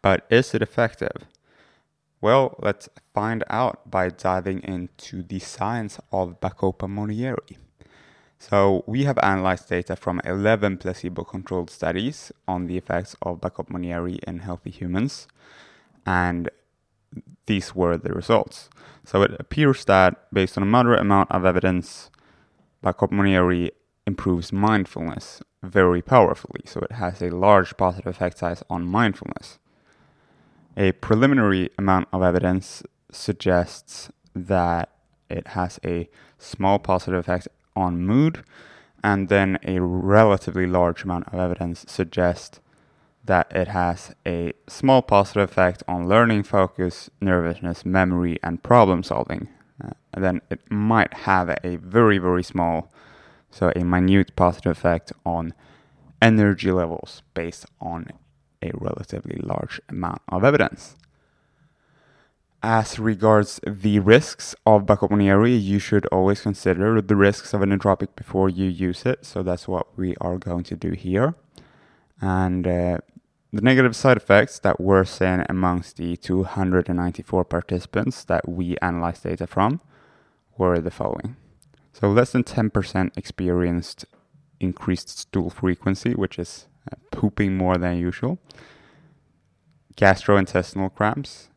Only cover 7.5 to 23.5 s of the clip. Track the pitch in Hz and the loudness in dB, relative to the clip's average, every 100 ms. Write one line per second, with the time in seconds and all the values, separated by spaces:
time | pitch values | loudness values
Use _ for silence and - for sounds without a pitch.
7.5 | - - _ _ _ _ _ _ _ - | -20 -20 _ _ _ _ _ _ _ 0
8.5 | 101 98 95 - 120 143 127 98 95 92 | 4 4 2 -2 -2 0 2 0 2 0
9.5 | 90 - 90 87 92 - 90 - 95 104 | -4 -4 -6 -6 -8 -6 -6 -4 -2 0
10.5 | 110 101 95 92 90 90 85 82 95 - | 2 0 -4 -8 -8 -10 -10 -10 -12 -6
11.5 | 92 85 - 80 90 117 151 - - - | -6 -6 -6 -4 -4 -6 -8 -20 -16 -8
12.5 | 90 87 90 - 87 - - 87 87 92 | -6 -4 -8 -4 -6 -6 -10 -10 -6 -8
13.5 | - - 90 87 85 87 90 - 90 92 | -8 -10 -8 -8 -6 -6 -8 -10 -12 -10
14.5 | 87 - - 90 90 131 - - _ _ | -12 -12 -12 -6 -4 -4 -6 -20 _ _
15.5 | - - _ _ _ - 90 90 87 85 | -20 -20 _ _ _ -2 0 0 -2 -8
16.5 | _ _ _ _ _ _ - - - - | _ _ _ _ _ _ -20 -20 -20 -4
17.5 | 101 - 92 87 85 - 90 - 113 - | -4 -4 -2 -2 -2 -4 -8 0 0 0
18.5 | - - _ - - - 101 101 - - | -10 -20 _ -20 -20 -4 2 2 0 -8
19.5 | - 147 131 - 98 92 82 _ 101 92 | 0 2 2 2 6 6 2 _ -2 -2
20.5 | - 98 120 120 120 98 98 - 92 92 | 0 2 4 4 2 4 2 2 2 2
21.5 | 90 92 90 87 - - _ _ _ _ | 2 0 0 -4 -16 -20 _ _ _ _
22.5 | _ _ _ 98 - 98 101 98 92 90 | _ _ _ -4 0 -2 2 2 4 2